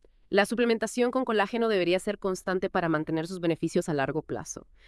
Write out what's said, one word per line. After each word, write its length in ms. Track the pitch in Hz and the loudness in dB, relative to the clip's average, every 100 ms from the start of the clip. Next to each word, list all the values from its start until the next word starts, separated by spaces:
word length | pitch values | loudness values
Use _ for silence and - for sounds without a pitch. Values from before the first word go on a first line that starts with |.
| - _ _ | -20 _ _
La 160 | 196 | 0
suplementación 680 | 202 226 240 226 220 - 240 | 2 2 2 2 0 0 0
con 120 | 254 | 0
colágeno 440 | 247 220 196 233 226 | 0 0 0 0 2
debería 320 | 208 170 185 | 2 2 2
ser 180 | 208 202 | 0 -2
constante 500 | 196 185 - 185 190 | -2 -4 -2 -2 0
para 200 | 190 170 | 0 2
mantener 400 | 156 160 160 170 | 0 0 -2 -4
sus 100 | 185 | -2
beneficios 500 | 170 160 165 180 170 | -2 0 0 0 0
a 60 | |
largo 280 | 151 135 147 | 0 0 -2
plazo. 440 | - 113 156 - - - | -4 -8 -8 -12 -16 -20